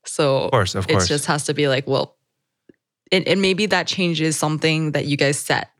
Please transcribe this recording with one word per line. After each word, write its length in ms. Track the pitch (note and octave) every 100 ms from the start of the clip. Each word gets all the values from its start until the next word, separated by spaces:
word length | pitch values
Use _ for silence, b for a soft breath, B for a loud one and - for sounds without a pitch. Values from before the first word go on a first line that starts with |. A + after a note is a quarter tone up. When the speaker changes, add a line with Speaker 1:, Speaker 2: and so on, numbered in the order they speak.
| -
Speaker 1:
So 380 | - D3 C3+
Speaker 2:
Of 80 | -
course, 240 | B2+ F#2+ G2
of 100 | F#2
Speaker 1:
it 40 |
Speaker 2:
course. 160 | G2+ F2+
Speaker 1:
just 180 | D3 D#3+
has 200 | D3+ C#3+
to 100 | D3
be 120 | C#3+
like, 200 | C3 C3+
well, 300 | C3+ C3+ _ _ _ _ _ _ _ _ _ _
and, 160 | F#3+ -
and 140 | F#3+
maybe 240 | F#3+ F#3+ G#3
that 220 | F#3 D#3+
changes 500 | - F3 D#3 D#3+ D3
something 540 | D3+ D#3 D#3+ D#3 D#3
that 140 | C#3+ D3
you 120 | C#3+
guys 220 | C#3+ D3
set, 320 | - C3+ -